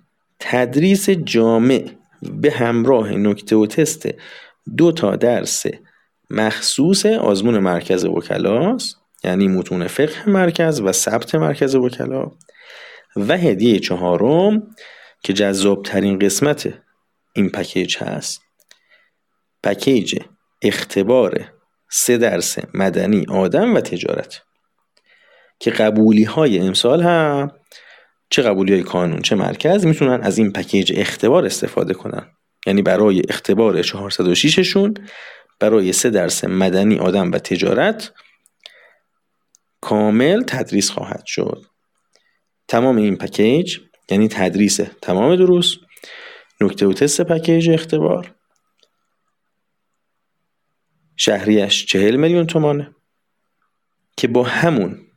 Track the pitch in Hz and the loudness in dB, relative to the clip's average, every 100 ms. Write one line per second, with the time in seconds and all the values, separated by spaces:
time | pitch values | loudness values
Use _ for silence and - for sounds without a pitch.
0 | _ _ _ _ - 123 120 135 185 196 | _ _ _ _ -4 -2 0 2 2 2
1 | 196 180 135 117 113 113 123 127 - - | 2 -2 0 2 2 4 2 0 -2 -16
2 | _ _ - 104 151 127 117 117 123 123 | _ _ -14 -2 -2 0 -2 0 2 2
3 | 104 101 104 101 - 110 107 - 151 - | 0 0 0 -2 0 2 2 0 -2 -2
4 | - - - - - _ - 113 170 165 | -10 -10 -18 -20 -20 _ -8 2 2 2
5 | 101 98 120 113 - - - - _ _ | -2 0 0 0 -2 -6 -6 -10 _ _
6 | _ _ _ 101 110 - - - 160 196 | _ _ _ -2 -2 -2 -4 0 2 2
7 | 208 220 - 95 117 110 95 87 - 92 | 2 2 2 2 2 2 0 -2 -2 -2
8 | 87 87 - 98 92 113 185 247 - - | 0 -4 -4 -4 0 0 0 -2 -6 -14
9 | _ _ 92 92 98 92 - 92 87 - | _ _ -4 0 2 0 -2 -6 -4 -2
10 | 156 - 208 190 175 170 165 143 98 90 | -2 -2 -2 2 0 0 -2 0 -2 0
11 | - 113 - 156 156 143 135 135 127 - | -2 -2 -2 -2 -2 0 0 2 0 -4
12 | 127 131 - - _ _ - - - - | -6 -6 -8 -14 _ _ -20 -20 -20 -20
13 | _ 104 104 175 170 95 117 98 - 90 | _ -6 -2 2 2 2 2 2 0 -4
14 | 90 87 113 160 202 214 - - - - | 0 0 2 2 2 0 -4 -16 -20 -20
15 | - _ - 98 101 95 101 98 98 98 | -20 _ -4 0 0 2 2 0 -2 -2
16 | 98 95 98 - 143 143 - - _ _ | 0 2 0 0 -2 -2 -6 -10 _ _
17 | _ _ _ - 95 98 90 87 90 - | _ _ _ -2 -2 -2 -6 -4 -4 -6
18 | 50 - - - _ _ _ _ _ _ | -8 -8 -10 -12 _ _ _ _ _ _
19 | _ _ _ _ _ _ 101 98 135 127 | _ _ _ _ _ _ -4 -2 2 2
20 | - - - _ _ _ 104 - - 101 | 0 -6 -10 _ _ _ -2 -2 -4 -2
21 | 98 127 98 - - _ _ _ _ - | 2 2 2 -2 -10 _ _ _ _ -4
22 | - 120 113 87 - - - 95 95 90 | 0 2 2 0 -4 -8 -8 -2 -2 0
23 | 92 104 - 95 92 143 240 170 - 87 | 2 0 0 0 0 2 2 0 -2 -6
24 | - - - - _ _ _ _ _ _ | -4 -6 -8 -18 _ _ _ _ _ _
25 | _ _ _ _ _ _ - - 107 107 | _ _ _ _ _ _ -4 0 2 4
26 | 110 107 107 156 151 92 92 95 120 160 | 4 6 4 2 2 2 0 0 2 2
27 | 175 170 156 143 143 - _ - - - | 2 2 0 -2 -6 -10 _ -20 -20 -20
28 | _ _ _ - 120 95 95 95 - 90 | _ _ _ 0 2 2 2 2 0 -2
29 | 87 80 - 104 95 - 156 202 165 151 | -2 -2 -2 -2 -2 -2 0 2 2 2
30 | 135 123 98 95 104 98 92 101 95 - | 0 0 0 0 0 -2 -2 0 0 -2
31 | 98 - 107 170 110 - - - 95 92 | -4 -2 2 2 0 -4 -4 -4 -4 -6
32 | - - - _ _ _ 95 98 95 92 | -8 -12 -14 _ _ _ 0 2 2 4
33 | 107 92 - - - 98 113 87 - 98 | 4 2 0 -4 -2 2 2 2 -2 -6
34 | 98 - 90 90 147 175 180 196 202 208 | -8 -2 0 2 2 2 2 2 0 -2
35 | - - - - _ _ 107 110 92 - | -12 -20 -20 -20 _ _ 2 4 2 0
36 | 123 104 85 - 95 92 95 92 104 107 | 0 0 0 -2 -2 0 0 2 2 2
37 | 92 98 90 - - 95 - 120 185 220 | 2 0 0 -4 -4 -2 0 2 0 -2
38 | - - _ _ _ _ - _ _ _ | -12 -20 _ _ _ _ -20 _ _ _
39 | _ _ _ _ _ _ _ _ - 107 | _ _ _ _ _ _ _ _ -4 0
40 | 107 110 143 208 - 131 113 104 - - | 2 2 2 0 -2 -6 -4 -2 -2 -4
41 | - - - - - - _ _ _ _ | -10 -12 -10 -6 -6 -6 _ _ _ _
42 | _ _ _ _ _ _ - 117 131 117 | _ _ _ _ _ _ -4 0 2 2
43 | 104 87 101 - 110 147 180 - - _ | 0 -2 -6 0 2 2 -2 -8 -16 _
44 | - 98 110 110 92 95 104 - - - | -4 0 0 0 -2 2 0 0 -4 -8
45 | - 92 127 180 185 175 170 - _ - | -4 0 2 4 4 4 0 -4 _ -20
46 | - - - - _ _ 101 - 98 92 | -20 -20 -20 -20 _ _ -2 2 0 2
47 | 147 - 170 165 165 165 165 160 - 156 | 0 0 0 0 2 2 4 2 0 -2
48 | 156 - 180 _ _ _ _ _ _ _ | 0 -2 -4 _ _ _ _ _ _ _
49 | _ _ _ _ _ _ _ _ _ _ | _ _ _ _ _ _ _ _ _ _
50 | _ _ _ _ _ _ _ _ _ _ | _ _ _ _ _ _ _ _ _ _
51 | _ - - 101 101 107 98 - - 95 | _ -2 0 0 2 2 2 -2 0 0
52 | 101 127 165 175 165 165 151 143 147 _ | 2 2 2 0 0 0 0 -2 -6 _
53 | _ _ _ _ _ _ _ _ _ _ | _ _ _ _ _ _ _ _ _ _
54 | _ - 120 123 123 - 170 151 90 - | _ -4 0 0 0 0 0 0 -2 -6
55 | - | -18